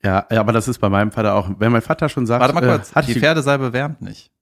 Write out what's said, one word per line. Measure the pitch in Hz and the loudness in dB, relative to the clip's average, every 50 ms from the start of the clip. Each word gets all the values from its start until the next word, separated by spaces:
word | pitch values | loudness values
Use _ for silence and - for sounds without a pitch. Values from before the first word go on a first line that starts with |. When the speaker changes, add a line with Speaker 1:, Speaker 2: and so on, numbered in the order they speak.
| - | 0
Speaker 1:
Ja, | 101 95 98 - - | 2 0 0 0 0
ja, | 117 113 | 0 0
aber | 107 107 | 2 2
das | 113 113 104 131 | 0 0 0 -2
ist | 123 - | -4 -2
bei | - 101 | 0 0
meinem | 98 98 104 107 | 2 2 0 0
Vater | - - 110 104 98 | -2 -2 -2 0 0
auch. | 101 92 90 95 92 | 0 -2 -2 -4 -2
Wenn | 107 117 | 0 2
mein | 120 117 | 2 2
Vater | 110 - 160 - 165 147 | 0 -2 -4 -2 -2 -4
schon | - - 123 | -2 -4 -2
sagt, | 110 117 123 | 0 2 2
Speaker 2:
Warte | 123 131 151 | 2 2 2
mal | 175 165 | 2 2
Speaker 1:
äh, | 160 | 2
Speaker 2:
kurz, | 170 147 - - - | 2 0 -2 -2 -2
Speaker 1:
hat | - 147 127 | -2 0 0
Speaker 2:
die | 117 | -2
Speaker 1:
die | - | 0
Speaker 2:
Pferdesalbe | 113 147 160 160 135 139 143 139 135 123 113 | 2 2 2 2 0 0 0 0 -2 -2 -2
wärmt | 123 139 151 156 - | -4 -4 -4 -6 -10
nicht. | - 95 - - - _ _ _ | -12 -14 -14 -16 -20 _ _ _